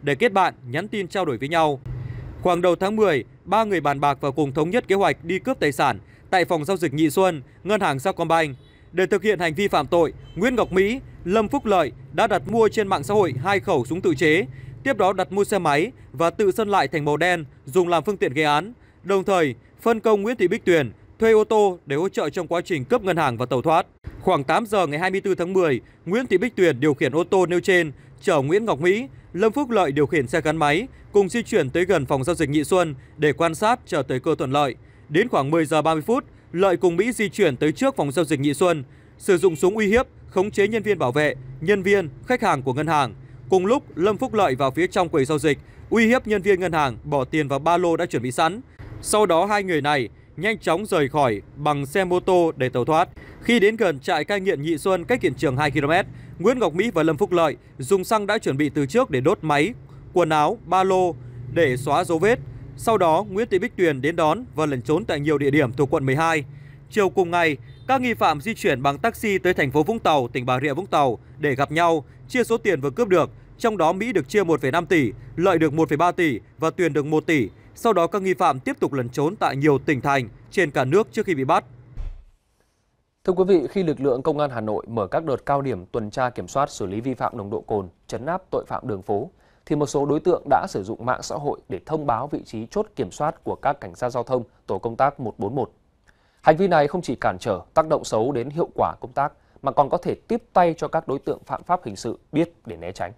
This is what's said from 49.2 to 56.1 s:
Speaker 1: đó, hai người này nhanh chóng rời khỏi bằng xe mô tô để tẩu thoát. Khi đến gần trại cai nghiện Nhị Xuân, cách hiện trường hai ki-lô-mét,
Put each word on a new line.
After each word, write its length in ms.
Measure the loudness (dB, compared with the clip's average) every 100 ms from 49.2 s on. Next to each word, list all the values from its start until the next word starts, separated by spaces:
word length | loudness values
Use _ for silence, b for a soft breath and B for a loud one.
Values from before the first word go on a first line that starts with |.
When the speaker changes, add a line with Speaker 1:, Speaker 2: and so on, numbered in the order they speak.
| 4
Speaker 1:
đó, 180 | 4
hai 180 | 2 0
người 180 | 0 -2
này 280 | 0 0 -2 b b -6
nhanh 220 | -4 -2
chóng 280 | -2 -2 0
rời 220 | 0 0
khỏi 340 | 2 2 0 -6 -6
bằng 300 | -2 -2 -2
xe 180 | -2
mô 160 | 0 0
tô 320 | 2 4 2 0
để 120 | -2
tẩu 160 | -2
thoát. 240 | 0 2 0 -4 B B
Khi 180 | 0 4
đến 160 | 4 2
gần 240 | 0 -2
trại 240 | -2 -2
cai 160 | -2 -2
nghiện 220 | -2 -2
Nhị 160 | -2 -2
Xuân, 260 | 0 -2
cách 180 | 0 0
hiện 120 | 0
trường 220 | 0 -2 0
hai 140 | 0
ki-lô-mét, 360 | 0 2 2 0